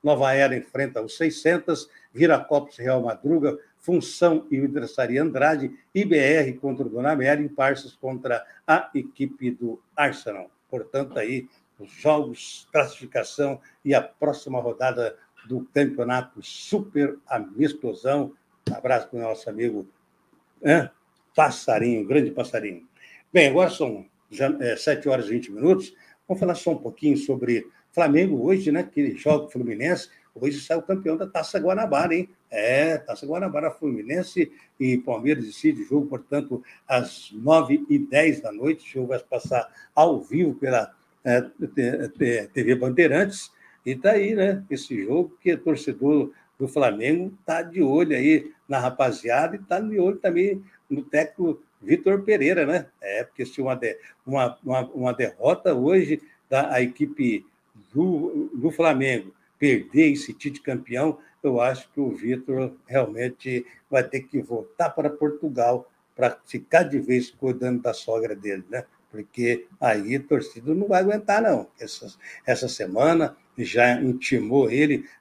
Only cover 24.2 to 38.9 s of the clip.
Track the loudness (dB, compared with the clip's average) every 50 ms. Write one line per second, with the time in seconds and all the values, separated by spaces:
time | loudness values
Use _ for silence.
24.2 | _ _ -4 -2 -2 0 0 -2 -2 -2 -2 0 0 0 -2 0 0 0 0 0
25.2 | 0 -2 -2 -4 -4 -6 -8 0 4 4 4 4 2 -4 -14 _ _ _ _ _
26.2 | _ -6 -4 0 0 0 0 0 -2 -2 -2 -2 -4 -8 -10 -2 2 2 2 2
27.2 | 0 -2 -4 -2 0 0 0 0 -2 -6 -14 _ _ _ _ 2 4 4 6 4
28.2 | 4 4 2 0 2 2 2 2 2 0 0 0 -2 -2 -2 -2 -2 -2 -2 -2
29.2 | 0 2 2 2 0 -4 -8 -6 -6 -6 -6 -4 -2 -2 -2 -2 -4 -10 _ _
30.2 | _ _ _ -6 -4 -4 -4 -4 -4 -4 -4 -4 -2 -2 -4 -2 -2 -4 -4 -4
31.2 | -6 -6 -6 -6 -6 -4 -4 -2 0 0 0 0 0 0 0 0 0 0 0 -2
32.2 | -2 -6 -10 _ _ _ -6 -2 0 2 2 2 2 2 0 -2 -4 -8 -10 -10
33.2 | -8 -6 -6 -4 -4 -4 -4 -4 -4 -4 -6 -4 -4 -4 -4 -4 -6 -4 -4 -4
34.2 | -4 -4 -2 -2 -2 -2 -2 -10 -20 _ _ _ 0 2 2 0 0 -2 -4 -2
35.2 | 0 0 0 0 -2 -8 -10 0 0 0 0 0 -4 -2 -2 -2 0 -2 -6 -10
36.2 | -8 _ -4 -4 -2 -4 -8 -8 -10 -14 -20 -20 _ -2 0 0 0 -2 -8 -16
37.2 | -20 -18 -16 -4 2 4 4 4 6 4 2 0 2 2 2 0 2 2 2 4
38.2 | 4 4 2 0 -4 -8 -8 -4 -2 -2 -2 -4 -6 -10